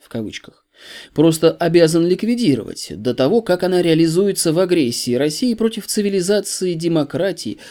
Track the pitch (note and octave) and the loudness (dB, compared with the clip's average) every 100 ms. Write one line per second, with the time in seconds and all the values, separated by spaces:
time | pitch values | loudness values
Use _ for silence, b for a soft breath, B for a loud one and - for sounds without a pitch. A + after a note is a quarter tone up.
0 | - A#2 G#2 - - - _ B B B | -12 -10 -10 -12 -18 -20 _ B B B
1 | B - E3 D#3+ E3 D#3+ F3 E3+ D#3+ E3 | B 2 2 4 0 0 2 4 4 4
2 | F3 F#3 G#3+ A#3+ G#3+ B2 - - - D2+ | 2 0 -2 0 2 0 -2 -12 -12 -6
3 | A#2 B2 C3 A3+ A3 F3+ F3+ F3+ E3+ D#3+ | -4 0 2 2 2 0 0 2 4 4
4 | E3 E3 G3+ F#3+ E3+ D#3+ F#3 F3 A#2+ A#2+ | 4 2 0 0 0 0 2 2 0 -2
5 | - A#2+ D3+ - B3+ A3 A3+ A3 - - | -2 0 -2 -2 -2 0 -2 -4 -6 -4
6 | G3+ G3 F3 G#3 - - F#3 E3 E3+ E3 | -2 -2 0 -2 -2 -4 -4 -2 0 0
7 | D3+ C#3 F#3+ E3+ A2 - B | -2 -2 -4 -4 -10 -12 B